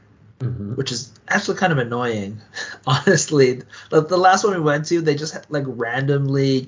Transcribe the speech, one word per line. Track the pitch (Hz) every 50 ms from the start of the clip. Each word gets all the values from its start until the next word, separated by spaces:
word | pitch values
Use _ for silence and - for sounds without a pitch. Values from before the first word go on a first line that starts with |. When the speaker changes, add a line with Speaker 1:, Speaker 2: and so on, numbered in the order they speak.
| _ _ _ _ _ - _ -
Speaker 1:
Mm-hmm. | 127 123 123 101 101 101 113
Speaker 2:
Which | 131 131 -
is | 123 113 - - - _ _ -
actually | 190 202 - - 180 -
kind | 190 180
of | 160 135
annoying, | 120 117 120 123 123 120 110 104 98 98 110 110 - - - - -
<laughs> | - - - _
honestly. | 131 135 139 - 196 180 151 - - 156 143 131 123 127 127 - - - - - -
Like, | - 160 151 156
the | 185
last | 180 185 185 190 190 226
one | 208 190
we | 175
went | 151 151 143 151 151
to, | - 170 170 160
they | 156 139
just, | 143 151 151 - - - -
like, | 151 143 135
randomly | 131 117 117 117 117 120 131 135 139 143 139 139 135 135 139 139 135 135 127 131